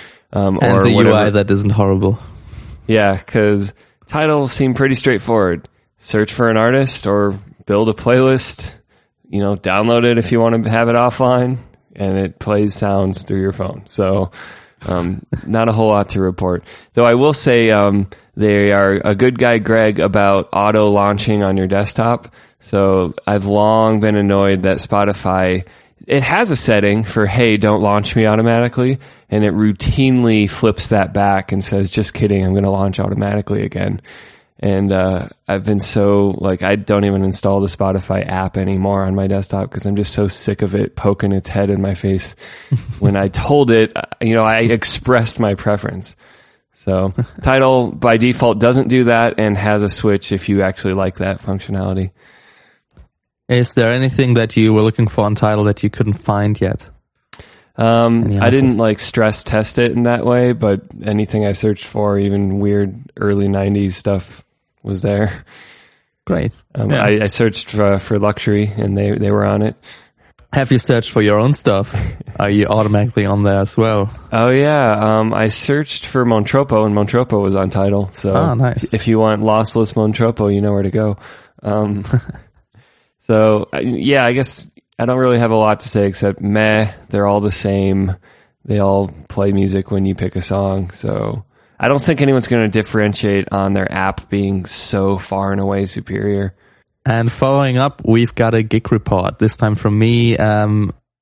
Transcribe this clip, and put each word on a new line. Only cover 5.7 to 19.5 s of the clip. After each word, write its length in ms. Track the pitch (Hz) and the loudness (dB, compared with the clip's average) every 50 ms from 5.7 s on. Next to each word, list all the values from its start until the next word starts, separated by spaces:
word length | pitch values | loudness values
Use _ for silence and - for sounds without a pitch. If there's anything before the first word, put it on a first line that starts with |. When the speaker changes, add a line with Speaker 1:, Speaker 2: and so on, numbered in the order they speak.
| _ _ _ _ _ _ | _ _ _ _ _ _
Speaker 1:
Search 340 | - - - 107 107 - - | -8 -2 0 0 0 0 0
for 160 | - 120 113 | 0 0 2
an 80 | 110 | 2
artist 480 | 110 113 120 127 135 135 131 - - - | 2 2 2 2 2 0 0 -4 -6 -4
or 320 | 101 101 104 101 101 98 101 - - - _ - | -2 0 0 0 -2 -2 -6 -12 -20 -20 _ -4
build 220 | - 101 104 110 110 | -2 0 0 0 0
a 40 | 107 | -2
playlist, 800 | - - 120 127 127 131 131 131 127 - - - - - - - - _ _ _ _ _ _ _ _ _ - | -2 0 2 2 4 4 2 2 0 -2 -6 -10 -12 -14 -16 -18 -20 _ _ _ _ _ _ _ _ _ -6
you 120 | - 101 | -4 -2
know, 120 | 101 101 101 | -2 -2 -2
download 500 | 95 - 95 92 101 110 117 117 120 117 | -2 -2 -2 0 2 2 2 2 4 4
it 120 | 120 120 | 2 2
if 140 | 117 113 - | 2 0 0
you 80 | 123 117 | 2 2
wanna 280 | 113 117 117 113 107 | 2 2 2 0 0
have 220 | 110 113 117 117 117 | 0 0 0 2 2
it 60 | 117 | 2
offline, 640 | 120 123 123 - - 131 123 127 123 123 127 127 120 - - _ _ _ _ - | 2 2 2 0 0 0 2 2 2 0 -2 -4 -6 -10 -16 _ _ _ _ -10
and 220 | - 101 95 95 | -6 -4 -2 -2
it 220 | 98 98 82 - - | -2 -2 -4 -6 -8
plays 340 | - 107 104 101 104 104 101 | -4 -2 0 0 0 -2 -2
sounds 480 | - 107 101 98 98 95 95 95 - - | -2 -2 -2 0 0 0 -2 -4 -6 -8
through 160 | - 98 95 | -6 -4 -2
your 100 | 95 98 92 | -2 -4 -4
phone. 300 | - 92 95 - - - | -6 -8 -8 -8 -12 -16
So, 460 | - - - 98 95 98 98 92 90 - - - - - - - _ _ - - | -10 -4 -2 0 0 0 0 -2 -4 -8 -14 -20 -20 -20 -20 -20 _ _ -14 -8
um, 340 | 87 90 90 87 87 92 - - - - | -6 -4 -4 -2 -4 -6 -8 -8 -8 -8
<laughs> 120 | - - | -8 -6
not 240 | - 110 113 113 117 | -2 -2 0 0 2
a 20 | |
whole 180 | 107 113 110 107 | 2 2 2 2
lot 200 | 104 101 98 - | 2 2 0 -2
to 80 | - 98 | -2 -2
report. 420 | 95 92 92 - 95 90 90 85 - - - - - _ - | -2 -2 -2 -2 -4 -4 -4 -4 -8 -12 -20 -20 -16 _ 0
Though 120 | 120 120 | 2 4
I 80 | 117 117 | 4 4
will 200 | 123 139 151 143 | 4 4 2 2
say, 360 | - - 139 123 120 113 110 | 0 2 2 4 4 4 4
um, 380 | 107 104 101 101 101 101 98 - - - _ _ - | 4 4 2 2 2 0 -2 -4 -8 -20 _ _ -6
they 340 | - 107 104 104 101 101 101 | -2 0 2 2 2 2 2
are 300 | 101 101 98 98 98 98 - | 2 2 2 2 2 0 0
a 120 | 107 101 | 0 2
good 220 | 98 123 127 123 | 2 2 2 2
guy, 200 | 104 127 120 | 2 2 2